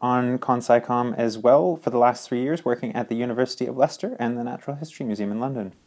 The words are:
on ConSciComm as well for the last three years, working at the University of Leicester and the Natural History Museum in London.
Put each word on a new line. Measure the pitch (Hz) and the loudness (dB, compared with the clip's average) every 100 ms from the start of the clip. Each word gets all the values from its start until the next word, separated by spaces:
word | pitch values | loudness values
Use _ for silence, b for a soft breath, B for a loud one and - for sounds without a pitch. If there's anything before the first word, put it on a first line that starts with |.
on | 123 123 123 127 | 0 2 2 0
ConSciComm | - 120 120 120 120 120 120 117 | 0 0 4 4 4 0 0 0
as | 117 110 | -2 2
well | 117 143 180 160 | 6 6 4 0
for | - | -2
the | 120 | 4
last | 120 120 - | 4 2 -4
three | 120 | -4
years, | 131 160 | -2 -2
working | 127 120 120 117 | -2 -2 -4 -4
at | 120 | -4
the | |
University | 117 123 117 127 - 123 | -2 -2 0 -2 -2 -4
of | 131 | 0
Leicester | 147 - 214 - | 0 0 -8 -4
and | 120 120 | -4 -4
the | |
Natural | 120 - - | -6 -8 -10
History | 143 156 - 123 | -10 -10 -8 -6
Museum | 104 101 | -4 -4
in | 110 | -4
London. | 135 127 98 - | -4 -4 -8 -12